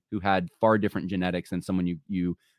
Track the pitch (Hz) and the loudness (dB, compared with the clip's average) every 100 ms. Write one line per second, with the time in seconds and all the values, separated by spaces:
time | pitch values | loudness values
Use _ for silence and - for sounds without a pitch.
0 | - 104 98 92 87 _ 113 110 101 95 | -8 -4 0 2 0 _ 4 4 2 -2
1 | 87 95 90 90 - 90 - 92 87 82 | -4 -2 -2 -2 -4 -6 -2 0 0 -4
2 | - 95 90 87 _ | -6 -4 -2 -4 _